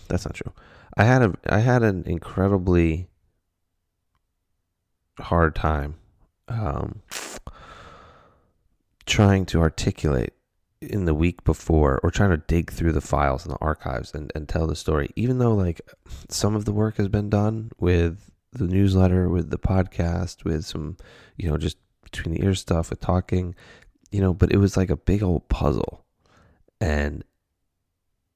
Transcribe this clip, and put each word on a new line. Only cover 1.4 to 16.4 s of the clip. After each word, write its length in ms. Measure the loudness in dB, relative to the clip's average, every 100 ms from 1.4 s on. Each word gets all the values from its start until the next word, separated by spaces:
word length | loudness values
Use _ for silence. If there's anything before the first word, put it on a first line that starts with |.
| -2
I 100 | 2
had 240 | 4 4
an 200 | 2 0 -4
incredibly 1000 | -6 -6 0 2 2 4 4 4 0 -6 _ _ _ _ _ _ _ _ _ _ _ _ _ _ _ _ _ _ _ _ -14
hard 340 | -2 2 2
time, 420 | 2 -2 -2 -4 -10 _ _ _ _ -10
um, 540 | -6 -4 -4 -6 -10 -14 -14 -14 -16 -18 -20 -20 -20 -20 -20 -20 -20 _ _ _ _ _ _ _ _ -4
trying 360 | 4 6 6 2
to 120 | 2
articulate 720 | 2 0 -4 -2 -2 0 -2 _ _ _ _ -18
in 220 | -8 -4 0
the 80 |
week 300 | 2 0 0
before, 560 | -2 -2 2 2 4 2
or 80 | -2
trying 180 | 2 2
to 80 | 2
dig 340 | 0 -2 -2
through 220 | -2 0
the 80 | 0
files 420 | -2 0 0 -2
and 100 | -6
the 60 | -6
archives 540 | -4 -4 -6 -8 -8
and, 180 | -12 -10
and 140 | -10 -6
tell 180 | -2 -2
the 100 | -2
story, 340 | -2 -2 -2 -4
even 220 | -2 2
though, 140 | 2
like, 280 | 2 0 -4 -12 -20 -18 -18 -10
some 260 | -8